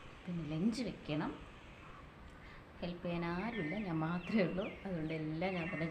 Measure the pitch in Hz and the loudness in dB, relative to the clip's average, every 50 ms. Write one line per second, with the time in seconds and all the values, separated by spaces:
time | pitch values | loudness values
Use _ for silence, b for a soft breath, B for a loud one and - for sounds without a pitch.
0 | - - - - - 180 175 165 156 143 160 160 190 233 226 269 240 180 - - | -12 -12 -14 -10 -6 -2 -2 0 0 0 2 4 4 4 4 4 0 -2 -2 -4
1 | - - 147 151 196 277 - - - - - - - - - - - - - - | -2 0 2 2 2 0 -2 -6 -10 -14 -14 -16 -16 -16 -16 -14 -14 -14 -14 -14
2 | - - - - - - - - B B B B B - - - 185 175 175 175 | -14 -14 -14 -14 -14 -14 -14 -14 B B B B B -14 -8 -4 -4 -4 -4 -2
3 | - 175 170 170 170 170 175 180 202 233 233 214 151 151 180 214 214 180 160 160 | -2 0 0 2 2 2 2 2 0 0 0 0 0 0 0 0 0 2 2 4
4 | 160 160 175 180 175 - 202 226 180 156 - 185 220 277 - - - 196 180 160 | 4 4 2 2 0 4 6 6 6 6 4 2 0 0 -2 -6 -4 -2 0 0
5 | 156 156 160 156 156 156 156 160 180 196 185 175 160 170 - 147 165 160 | 0 0 0 0 0 0 0 2 2 2 2 2 0 0 0 0 0 2